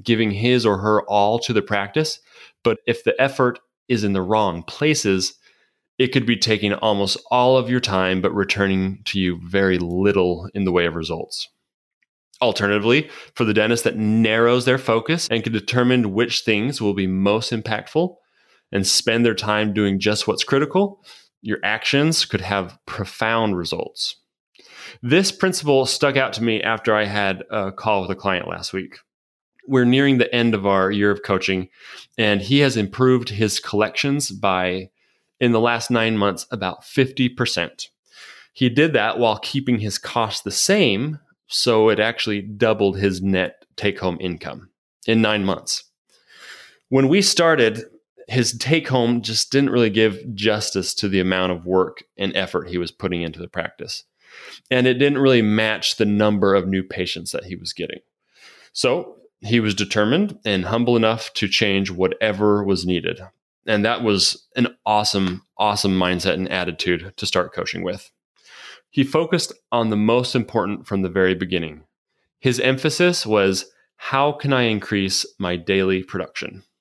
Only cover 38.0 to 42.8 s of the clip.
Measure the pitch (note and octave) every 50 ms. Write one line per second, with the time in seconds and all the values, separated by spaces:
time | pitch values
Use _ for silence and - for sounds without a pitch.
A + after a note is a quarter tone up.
38 | _ _ _ - - - - - - _ _ - C3 B2 A2+ C3+ D3+ E3 D3 A#2+
39 | G#2 A2 - G#2+ A#2+ A2+ G#2 G#2+ - - - C3+ C#3 B2+ B2 A2 G#2+ G#2 G2 -
40 | - - - B2 A2+ G#2 - - - G2+ F#2+ - - - G3 G#3+ F3+ B2 G2 G2
41 | B2+ D3+ D#3 C#3+ - _ _ _ _ _ - - - B2 A#2 A2 A2 A2 G#2+ G2+
42 | G#2+ A2+ A#2 - - A2+ G#2 G#2 G2 G#2 G#2 G2+ A#2+ A2 A2 G#2